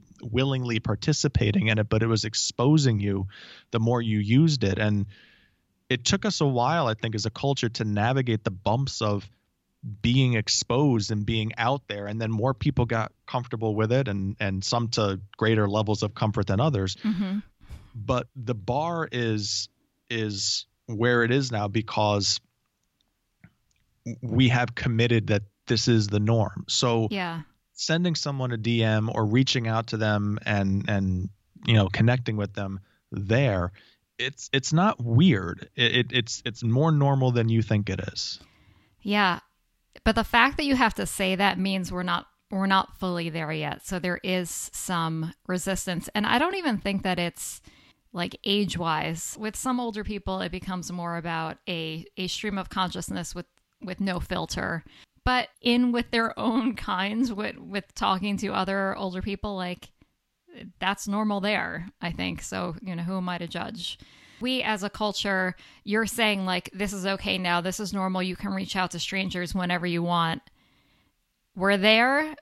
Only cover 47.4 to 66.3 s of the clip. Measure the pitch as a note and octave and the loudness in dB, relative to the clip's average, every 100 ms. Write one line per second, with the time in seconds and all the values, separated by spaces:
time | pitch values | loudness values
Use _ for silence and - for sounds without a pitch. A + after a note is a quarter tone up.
47.4 | - - - - _ _ _ F#3+ F3 - | -12 -14 -18 -20 _ _ _ -8 -8 -6
48.4 | - G3+ G3+ F3 E3 D#3 D#3 E3 - - | -2 0 0 -2 -2 -2 -2 -6 -8 -10
49.4 | G#3+ - C4 B3 A#3+ G#3+ G#3 G#3 F#3+ F#3 | -10 -6 -4 -4 -4 -6 -6 -6 -6 -4
50.4 | F3+ F3+ F3+ F#3 D#3+ F3 E3+ E3+ E3 E3 | -4 -6 -8 -8 -8 -8 -6 -6 -6 -6
51.4 | D#3+ - - E3+ D#3+ D#3+ - - F#3 - | -6 -8 -8 -6 -6 -8 -12 -8 -6 -6
52.4 | G#3+ G3 F#3+ G3 F#3 F3+ E3+ F#3+ E3 F3 | -6 -6 -6 -4 -2 -4 -8 -8 -8 -10
53.4 | F3 _ _ _ F#3 F3+ G3 F3+ E3 F3+ | -14 _ _ _ -12 -4 -2 -2 -4 -6
54.4 | E3 F3 F#3 E3 - - - _ - B3+ | -4 -4 -4 -6 -10 -20 -20 _ 0 0
55.4 | - _ A#3+ A#3+ B3 A#3+ A#3 A#3 A3+ - | -2 _ 2 4 4 0 0 0 0 0
56.4 | A#3 A3+ A#3+ G#3 - F#3 G3 A3 B3 G3+ | 0 0 0 -2 -4 -2 -2 0 -2 -2
57.4 | G#3+ F3 F3 G3 - - G3+ F#3 G3+ G3+ | -6 -8 -8 -8 -8 -2 0 0 0 -2
58.4 | G3+ G3+ F#3 G3 G3 G3 G3 F3+ G3 G3 | -2 -2 -2 -2 -2 -4 -6 -6 -6 -6
59.4 | G#3+ F#3+ F3+ F3+ - _ _ _ _ _ | -6 -6 -6 -8 -14 _ _ _ _ _
60.4 | _ E4 F3+ - F#3 G3+ - G3+ G#3+ G3+ | _ -18 -18 -6 -4 -4 -2 -2 0 0
61.4 | G3 G#3 - D#3+ F3+ - E3+ E3+ F3+ E3 | 0 -2 -2 -8 -12 -10 -8 -6 -6 -6
62.4 | - F#3+ F3+ E3 F#3 E3+ E3+ F#3+ F3+ F3 | -8 -6 -6 -8 -8 -6 -4 -4 -6 -6
63.4 | E3+ F3 - - - - - - - - | -8 -8 -8 -8 -10 -12 -18 -20 -20 -6
64.4 | B3 C4 A#3 G#3+ G3+ - G#3+ G3 G3+ F#3+ | -2 -2 0 -2 -4 -2 -4 -2 -2 0
65.4 | F#3 - - - - G#3+ A3 - A3 | 0 -4 -14 -16 -2 0 0 2 2